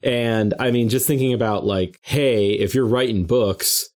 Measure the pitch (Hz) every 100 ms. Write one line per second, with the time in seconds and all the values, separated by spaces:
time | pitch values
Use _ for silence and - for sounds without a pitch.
0 | - 120 117 113 107 - 131 120 117 127
1 | - 139 131 120 113 104 - 98 92 -
2 | - 147 139 113 101 - 101 131 120 123
3 | 127 107 85 120 104 92 - - -